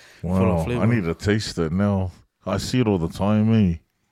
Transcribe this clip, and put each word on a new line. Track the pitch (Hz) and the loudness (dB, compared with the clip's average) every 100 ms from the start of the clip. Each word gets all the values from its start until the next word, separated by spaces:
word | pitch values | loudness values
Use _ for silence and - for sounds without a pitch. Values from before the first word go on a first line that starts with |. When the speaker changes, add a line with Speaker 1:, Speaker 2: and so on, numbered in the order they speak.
| - - | -20 -12
Speaker 1:
full | 82 95 | -4 0
of | 92 87 | 2 0
Speaker 2:
Wow, | 82 | -2
Speaker 1:
flavor. | 123 | 0
Speaker 2:
I | 107 | 0
need | 117 82 | 0 -2
to | 82 | -4
taste | 107 107 - - | -2 -2 -2 -4
it | 80 | -2
now. | 90 104 98 92 - _ _ 95 | 0 0 0 -4 -8 _ _ -6
I | 98 | -6
see | - 127 | -2 0
it | 110 | 2
all | 95 | 2
the | 82 | 0
time, | - 98 107 110 110 | -2 0 2 4 4
eh? | 95 82 - _ _ | 2 0 -8 _ _